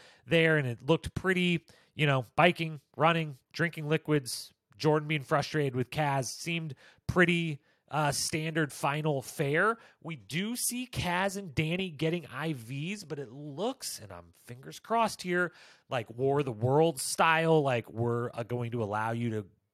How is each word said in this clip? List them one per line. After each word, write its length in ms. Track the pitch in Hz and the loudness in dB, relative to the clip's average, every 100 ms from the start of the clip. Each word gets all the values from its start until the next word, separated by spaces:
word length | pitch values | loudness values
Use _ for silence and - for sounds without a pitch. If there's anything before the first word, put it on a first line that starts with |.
| - - - | -20 -14 0
there, 320 | 165 165 156 | 4 4 4
and 80 | 131 | 0
it 140 | 117 135 | -2 0
looked 280 | 160 - - | 0 0 -4
pretty, 500 | 190 180 180 170 _ - _ - | 0 2 2 2 _ -20 _ -2
you 120 | 147 | 2
know, 180 | 135 117 - | 2 0 4
biking, 420 | 175 165 160 151 _ - | 4 4 -4 -8 _ 2
running, 420 | 160 165 156 135 _ | 4 4 -2 -8 _
drinking 380 | - 165 160 147 | -2 -2 -2 0
liquids, 640 | 156 - 151 120 - - _ _ - | 0 2 2 0 -10 -12 _ _ 0
Jordan 300 | 156 151 151 | 4 4 2
being 160 | 156 | -4
frustrated 500 | 131 151 - 156 139 | 0 0 2 0 0
with 160 | 123 123 | 0 -2
Kaz 360 | 147 147 139 120 | 0 0 0 -2
seemed 500 | - - 170 160 131 - _ - | -6 -6 -4 -6 -10 -18 _ -2
pretty, 540 | 185 175 170 165 143 _ _ - | 2 4 4 0 -4 _ _ -6
uh, 220 | 143 147 | -2 0
standard 600 | 131 - 160 160 160 147 | 0 -2 -4 -2 0 -2
final 480 | - 147 147 156 139 | -2 -2 0 0 -2
fare. 560 | - - 143 156 208 226 - _ | -4 -4 0 2 2 0 -8 _
We 140 | 160 151 | -12 -12
do 400 | 98 151 208 240 | -6 -4 -4 -4
see 280 | - 240 254 | -4 -4 -6
Kaz 520 | 131 175 175 196 190 | -4 0 0 0 -4
and 180 | 190 131 | -6 -2
Danny 340 | 156 180 190 | 0 0 -4
getting 360 | 147 160 170 135 | -2 -2 -2 -6
I 180 | 127 160 | -6 -4
Vs, 540 | 139 113 139 165 208 160 | -4 -6 -8 -8 -8 -10
but 120 | 147 | -10
it 140 | 123 | -10
looks, 680 | 135 147 139 226 262 - - | -12 -12 -4 -4 -4 -10 -10
and 100 | 107 | -14
I'm 220 | 90 85 _ - | -16 -18 _ -20
fingers 320 | 123 151 - | -18 -16 -12
crossed 420 | - 226 220 - | -2 0 0 -2
here, 320 | 180 175 175 - - - - | -2 0 -2 -6 -20 -20 -6
like 200 | 131 110 | -6 -6
War 300 | 117 135 139 | -2 0 2
of 60 | 131 | 0
the 60 | |
Worlds 520 | 107 123 143 165 131 | 0 2 4 4 2
style, 580 | - - 165 160 165 160 | -4 2 4 4 6 4
like, 280 | 135 120 - | 4 0 -2
we're, 420 | 107 120 117 120 | -2 0 0 -2
uh, 100 | - | -6
going 280 | 113 123 117 | -4 -4 -2
to 120 | 117 | -2
allow 280 | 104 104 113 | -2 0 -2
you 180 | 117 120 | -2 -2
to 160 | 107 95 _ _ | -2 -6 _ _